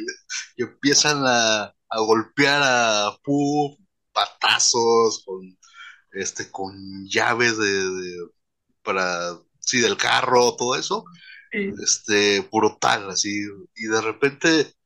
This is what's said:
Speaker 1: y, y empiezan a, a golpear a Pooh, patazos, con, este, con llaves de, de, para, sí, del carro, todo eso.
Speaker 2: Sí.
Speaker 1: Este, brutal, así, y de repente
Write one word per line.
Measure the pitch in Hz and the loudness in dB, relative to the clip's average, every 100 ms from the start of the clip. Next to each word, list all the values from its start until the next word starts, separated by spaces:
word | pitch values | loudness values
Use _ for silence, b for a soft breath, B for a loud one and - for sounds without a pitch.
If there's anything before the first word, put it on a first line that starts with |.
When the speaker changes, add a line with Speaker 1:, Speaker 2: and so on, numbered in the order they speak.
| 113 - - B B - | -10 -14 -12 B B -8
Speaker 1:
y, | |
y | 113 | -8
empiezan | - 139 143 151 147 131 | -4 0 2 2 0 2
a, | 120 113 107 | 2 2 0
a | 101 _ - 110 | -2 _ -8 -2
golpear | 107 113 110 - 143 143 | 2 2 0 0 2 4
a | 139 123 117 107 104 - | 2 2 2 2 0 -4
Pooh, | - 143 143 147 143 - _ _ _ | -4 0 0 0 -2 -6 _ _ _
patazos, | - 104 - - 110 - 123 113 117 113 104 - | -4 -4 -2 0 2 2 2 4 4 4 0 -10
con, | 95 92 - - B B B B | -14 -14 -20 -20 B B B B
este, | 95 92 - - | -10 -8 -8 -12
con | - 95 98 98 98 98 | -10 -10 -12 -14 -14 -6
llaves | 110 113 117 120 110 | -2 0 2 0 2
de, | 104 98 95 | 0 0 -2
de, | 92 90 87 87 _ _ _ _ _ | -4 -8 -10 -14 _ _ _ _ _
para, | 110 95 90 87 87 87 _ _ | -6 -2 -2 -2 -6 -10 _ _
sí, | - 127 | -2 2
del | 113 98 | 2 2
carro, | 120 123 127 123 123 - | 0 0 4 4 4 2
todo | 123 143 | -2 -2
eso. | - 202 - B B B B | -2 -6 -8 B B B B
Speaker 2:
Sí. | 214 196 - | -6 -6 -6
Speaker 1:
Este, | - - - 104 104 101 95 | -2 -2 0 2 4 2 0
brutal, | 110 107 - 123 117 98 | 0 0 2 0 0 -2
así, | 92 104 104 104 101 87 - | -4 -4 -4 -8 -12 -20 -12
y | 110 | -2
de | 110 | -2
repente | 110 107 143 143 170 160 135 _ | -2 -2 -2 0 2 2 2 _